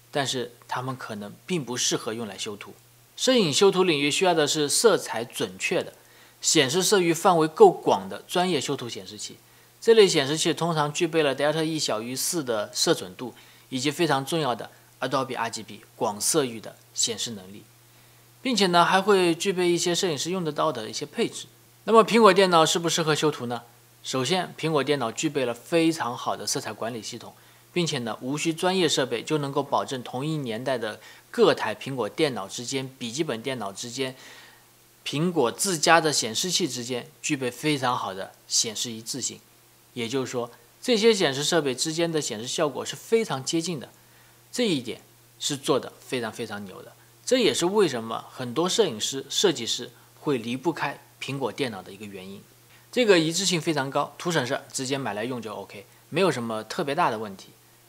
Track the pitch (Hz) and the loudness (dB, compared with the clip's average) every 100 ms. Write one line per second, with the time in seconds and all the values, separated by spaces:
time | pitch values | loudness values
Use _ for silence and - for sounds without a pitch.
0 | _ 147 127 131 113 - - 127 127 127 | _ -4 -2 -4 -6 -12 -10 -8 -6 -8
1 | - 104 101 87 - 180 120 123 - 156 | -10 -10 -12 -14 -6 -4 -4 -4 -2 -2
2 | 120 113 107 95 110 101 - - _ _ | -4 -6 -8 -10 -10 -10 -14 -20 _ _
3 | _ - - 254 175 127 196 185 185 147 | _ -4 2 4 4 6 6 6 4 2
4 | 143 143 185 165 143 156 143 - 233 165 | 2 2 4 4 2 2 0 4 6 6
5 | - 113 120 - 110 92 - 175 - - | 2 -8 -8 -6 -6 -4 -2 -2 -4 -10
6 | - - - _ - 160 131 170 175 202 | -20 -20 -20 _ 2 4 4 2 2 4
7 | 170 160 202 170 156 - 202 - - 214 | 4 4 4 4 4 8 8 8 2 2
8 | 190 101 - 180 185 147 135 135 120 110 | 0 -10 -4 -2 0 0 -2 -4 -6 -12
9 | 92 104 - - _ - - _ 226 226 | -14 -12 -14 -14 _ -20 -20 _ 6 8
10 | 190 151 135 156 170 143 170 156 147 - | 8 6 0 0 0 0 0 0 0 0
11 | 170 160 147 127 147 156 160 156 - 110 | 0 2 0 2 0 0 -2 -2 -2 -2
12 | 117 127 - 175 127 110 104 - 180 160 | -4 -4 -4 -2 -2 -2 -4 -2 2 0
13 | 92 90 123 - - - - 127 143 143 | -2 -12 -14 -14 -20 -20 -10 -4 -2 0
14 | 165 156 135 165 135 113 - - - _ | 2 2 0 -2 -2 -4 -8 -18 -20 _
15 | 131 139 123 117 113 110 104 101 - - | -2 -2 -2 -4 -6 -8 -14 -18 -20 -4
16 | 117 104 - 165 131 113 - - _ - | -4 -2 0 0 0 -4 -14 -18 _ -4
17 | - 104 - 104 92 104 - _ _ _ | -4 -4 -8 -10 -14 -20 -20 _ _ _
18 | - _ _ _ 262 214 190 175 170 190 | -20 _ _ _ -2 2 4 4 4 4
19 | 196 196 175 160 196 180 175 170 175 170 | 4 4 4 2 0 0 2 2 0 0
20 | 190 139 160 190 160 147 156 123 110 110 | 0 -2 -4 -4 -2 0 0 -2 -6 -8
21 | 143 - 185 - - - _ _ - 226 | -8 -4 -4 -6 -16 -20 _ _ 4 6
22 | - 220 214 185 185 170 156 180 165 165 | 6 8 8 8 6 6 6 4 0 0
23 | 156 147 151 143 120 120 - - _ _ | 2 2 2 0 -4 -8 -10 -20 _ _
24 | - 131 127 185 160 - 156 151 135 143 | -6 -4 0 -2 -2 -6 -2 0 0 0
25 | 113 113 160 143 123 117 - 170 165 160 | -2 -2 -2 -2 -2 -4 -2 2 2 2
26 | 120 120 120 101 104 139 127 107 110 120 | -4 -4 -4 -4 -4 -6 -6 -6 -8 -8
27 | 98 113 95 - - - _ 175 160 147 | -10 -14 -16 -20 -20 -20 _ -2 -2 -2
28 | 117 - 127 147 165 160 185 185 156 151 | -4 -6 -6 -4 -2 0 0 2 2 2
29 | 123 117 - 156 139 143 139 113 101 131 | 0 -4 -2 -2 -2 -2 0 0 -2 -6
30 | 117 127 151 156 127 110 131 127 110 104 | -8 -6 -4 -4 -4 -6 -4 -4 -4 -8
31 | - - - - 190 131 110 104 131 135 | -16 -20 -8 4 4 4 0 -6 -6 -4
32 | 104 - 151 110 98 - 120 135 131 - | -4 0 -2 -2 -8 -10 -6 -6 -6 -8
33 | 120 131 156 113 135 127 98 98 123 123 | -8 -4 -4 -4 -6 -6 -8 -8 -10 -6
34 | 131 127 - - - - _ _ _ _ | -6 -8 -18 -20 -20 -20 _ _ _ _
35 | - 139 180 165 117 - 196 165 175 165 | -6 -2 0 0 0 0 -2 2 6 6
36 | 156 135 117 110 180 165 160 127 117 120 | 6 0 -2 -2 -2 0 -2 -4 -6 -8
37 | 113 - - 143 123 - 151 147 127 120 | -8 -10 -4 -2 -4 -4 -2 0 0 -2
38 | 107 95 92 - - - 117 104 123 113 | -4 -8 -10 -14 -4 -2 -2 -4 -6 -8
39 | 117 123 110 104 - _ _ _ _ 120 | -8 -8 -8 -10 -18 _ _ _ _ -8
40 | 113 135 123 127 120 - - _ - 226 | -4 -4 -4 -4 -6 -10 -20 _ 0 4
41 | 226 202 156 135 147 170 143 123 160 156 | 6 4 2 0 0 0 0 -2 -2 -2
42 | 170 160 139 107 127 - 151 123 110 143 | 0 0 -4 -6 -6 -2 -2 -2 -8 -10
43 | - 226 220 135 131 165 165 151 - - | 0 0 0 -4 -2 -2 -2 -6 -10 -18
44 | - - - _ _ - 233 143 113 92 | -20 -20 -20 _ _ -2 0 0 -4 -10
45 | - _ _ - - 139 - 131 - - | -14 _ _ -10 -6 -2 0 0 0 -10
46 | - 131 113 107 110 104 98 95 - - | -8 -4 -4 -6 -10 -10 -12 -16 -18 -20
47 | - _ - 262 185 120 170 214 180 123 | -20 _ 0 4 4 2 2 2 2 0
48 | 110 113 - - 123 120 180 - 185 107 | -6 -8 -10 -10 -6 -2 2 2 2 0
49 | - 135 - - 202 127 110 - 123 - | -6 -6 -6 0 2 2 -2 -6 -8 -16
50 | - - 156 127 110 131 175 156 147 135 | -20 -8 -2 -2 -2 -4 -4 -2 -4 -8
51 | - _ - 135 120 101 131 98 90 98 | -16 _ -10 -4 -4 -4 -6 -6 -12 -16
52 | 104 98 95 98 - - _ - - - | -14 -14 -14 -16 -20 -20 _ -20 -4 2
53 | 226 175 160 170 190 175 156 147 135 143 | 6 6 4 0 0 0 0 -2 -2 -2
54 | 143 - 175 165 123 139 - - 131 135 | -4 -6 -4 -2 -2 -4 -6 -8 -4 -4
55 | 120 101 120 123 107 101 95 104 - - | -4 -6 -6 -6 -8 -12 -12 -16 -20 -20
56 | _ 147 190 127 117 110 110 - 139 139 | _ 0 0 0 -4 -6 -6 -6 -4 0
57 | 143 110 107 95 - - _ _ | 0 -2 -6 -12 -18 -20 _ _